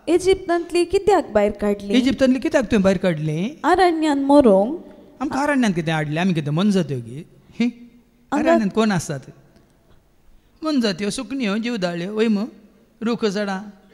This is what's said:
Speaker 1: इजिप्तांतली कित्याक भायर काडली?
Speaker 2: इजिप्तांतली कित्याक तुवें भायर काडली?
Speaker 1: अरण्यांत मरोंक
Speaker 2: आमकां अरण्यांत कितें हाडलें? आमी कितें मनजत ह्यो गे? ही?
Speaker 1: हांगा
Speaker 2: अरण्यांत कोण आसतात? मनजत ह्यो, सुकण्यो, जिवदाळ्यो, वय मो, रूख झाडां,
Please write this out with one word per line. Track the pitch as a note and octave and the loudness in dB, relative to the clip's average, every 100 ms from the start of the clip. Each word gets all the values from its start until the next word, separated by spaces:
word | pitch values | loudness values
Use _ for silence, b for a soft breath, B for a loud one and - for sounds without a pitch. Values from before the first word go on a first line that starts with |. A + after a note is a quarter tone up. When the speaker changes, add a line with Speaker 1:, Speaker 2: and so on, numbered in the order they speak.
| - | 0
Speaker 1:
इजिप्तांतली | E4+ F4 F#4+ F#4 E4+ E4+ E4+ E4+ | 2 2 0 0 -2 0 -2 0
कित्याक | F#4+ G4 F#4+ B3 | 0 2 2 2
भायर | G#3 G#3 | 2 2
काडली? | G#3 G#3 G3+ G3+ | 0 -2 -4 0
Speaker 2:
इजिप्तांतली | A#3+ B3+ G#3+ C4 C4 | 2 2 2 2 2
कित्याक | D#4 D4+ | 2 0
तुवें | A3 A3 | 2 2
भायर | F#3+ F#3+ | 2 2
काडली? | F#3+ D#3 D#3 D3+ G3+ D#4 | 0 0 -2 -2 -4 -4
Speaker 1:
अरण्यांत | C4+ F4+ F4+ D#4+ D#4 C#4 C#4 | 0 4 4 2 0 0 4
मरोंक | C#4+ C4 F#3+ G#3 E4+ - - - - | 6 6 4 2 -4 -12 -20 -20 -10
Speaker 2:
आमकां | C4+ - | -6 -4
अरण्यांत | D4 C#4+ A#3 F3 | -2 0 0 0
कितें | D#3+ | -2
हाडलें? | D#3+ D3+ D#3 | -2 -2 -2
आमी | F#3 | 0
कितें | D#3+ D3 | 0 -2
मनजत | D3+ G#3 F#3+ D3 | 0 0 0 -2
ह्यो | C3+ | -6
गे? | A2+ C3 F3 _ _ - | -10 -14 -16 _ _ -6
ही? | A#3+ A#3+ - _ _ _ _ | -6 -4 -20 _ _ _ _
Speaker 1:
हांगा | C#4+ D#4+ | -2 2
Speaker 2:
अरण्यांत | E4 G3+ G#3+ | 2 2 0
कोण | A3 | 0
आसतात? | F#3 - C#3+ C#3 - _ _ _ _ _ _ _ _ _ - _ _ | 0 -4 -10 -12 -20 _ _ _ _ _ _ _ _ _ -20 _ _
मनजत | D#4 D4 A3+ F3 | -4 0 0 -2
ह्यो, | G#3 | -6
सुकण्यो, | G3+ G#3+ C4+ A3 G#3 | -6 -8 -4 -2 -2
जिवदाळ्यो, | A#3 A#3+ F3 F3 F3 G#3+ | -4 -4 -4 -4 -6 -2
वय | A#3 | 0
मो, | G#3 A3 - - _ _ _ | 0 -2 -10 -20 _ _ _
रूख | A3+ A#3+ A3 | -4 -2 -2
झाडां, | F#3+ G3+ F#3+ G#3+ - _ | -2 -4 -6 -10 -20 _